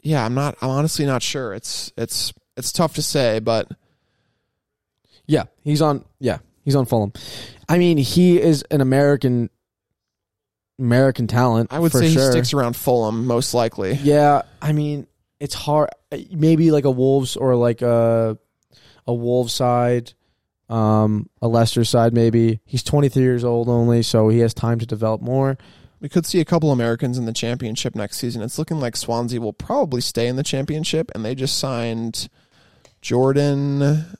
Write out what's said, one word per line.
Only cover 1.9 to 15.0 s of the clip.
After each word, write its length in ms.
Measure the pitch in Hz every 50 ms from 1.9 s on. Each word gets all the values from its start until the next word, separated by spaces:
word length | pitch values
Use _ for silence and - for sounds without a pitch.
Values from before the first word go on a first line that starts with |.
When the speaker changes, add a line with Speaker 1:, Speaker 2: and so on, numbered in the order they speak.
| _
Speaker 1:
it's, 360 | - 117 117 - - - - - _ _ _ _
it's 160 | - 131 - -
tough 220 | - 175 156 -
to 80 | - 147
say, 360 | - - 151 131 120 107 110
but 320 | 110 113 113 110 - _ - _ _ _ _ _ _ _ _ _ _ _ _ _ _ _ _ _ _ _ _ _ _ _ _ _ _ _ _ _ _
Speaker 2:
Yeah, 180 | - 151 143 98 - _ _ _
he's 200 | 147 151 151 160
on, 220 | 151 143 139 - _ _ _
yeah, 200 | 135 123 92 - - _ _ _ _
he's 100 | 143 139
on 120 | 143 131
Fulham. 260 | 113 - 117 104 101 - - - - - - - - - - - -
I 100 | 156 180
mean, 200 | 180 175 170 151
he 420 | 135 - - 175 175 180 175 170
is 220 | 113 165 156 139 - -
an 100 | 156 147
American, 720 | 135 131 131 135 143 143 143 127 - 131 123 120 117 110 _ _ _ _ _ _ _ _ _ _ _ _ _ _ _ _ _ _ _ _ _ _ _ _ _ -
American 480 | 131 120 120 127 135 135 123 - 123
talent, 460 | 107 - 127 127 127 113 113 117 - -
Speaker 1:
I 60 | 151
would 140 | 170 165 -
Speaker 2:
for 60 | 131
Speaker 1:
say 120 | 120 165
Speaker 2:
sure. 140 | 160 156 135
Speaker 1:
he 60 | 135
sticks 220 | 123 123 123 120 -
around 200 | 143 127 120 120
Fulham, 500 | - - - 123 120 113 107 110 113 117
most 280 | 127 120 120 127 - -
likely. 380 | 123 117 113 - - 98 92 107
Speaker 2:
Yeah, 480 | 139 143 143 147 147 147 147 143 135 - - _ _ -
I 100 | 147 151
mean, 340 | 151 151 147 147 147